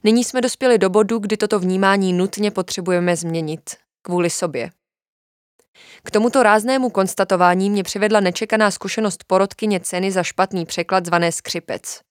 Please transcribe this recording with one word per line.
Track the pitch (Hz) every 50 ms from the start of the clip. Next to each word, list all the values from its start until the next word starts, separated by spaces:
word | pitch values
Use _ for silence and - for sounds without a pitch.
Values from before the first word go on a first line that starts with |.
| -
Nyní | 214 220 240 240
jsme | - - 254
dospěli | 240 254 - _ 269 254 240
do | 208 190 190
bodu, | 180 214 214 196 226 226
kdy | 202 202 214
toto | 208 - 208 214 202
vnímání | 180 185 185 190 196 190 196 202 190 185 180
nutně | 175 185 190 - - 208 208
potřebujeme | 208 196 180 - - - 175 185 180 175 175 180 175
změnit. | 160 170 165 165 165 160 151 156 156 _ - - _ _ _ _ _
Kvůli | _ - 175 175 170 170
sobě. | - - 185 170 135 123 117 170 _ _ _ _ _ _ _ _ _ _ _ _ _ _ _ _ _ _ _ _ _ _ - - - - _
K | -
tomuto | - 208 220 247 - 277 240
ráznému | 214 208 220 208 247 262 269 254 240
konstatování | 180 196 190 185 - - 196 185 196 175 180 175 180 185 190 202
mě | 208 202 180
přivedla | - - 202 202 208 220 214
nečekaná | 202 180 180 - 220 208 226 214 214 202
zkušenost | 185 - - 196 - - 220 202 175 - -
porotkyně | _ 185 185 196 196 - - - 214 208 180
ceny | 190 - - 180 185 196
za | 185 185 170
špatný | - - - 190 190 - 180 165
překlad | - - - 170 - 190 190 175
zvané | 170 175 170 170 170
Skřipec. | 160 - _ - - 170 _ - - - - - - - _ _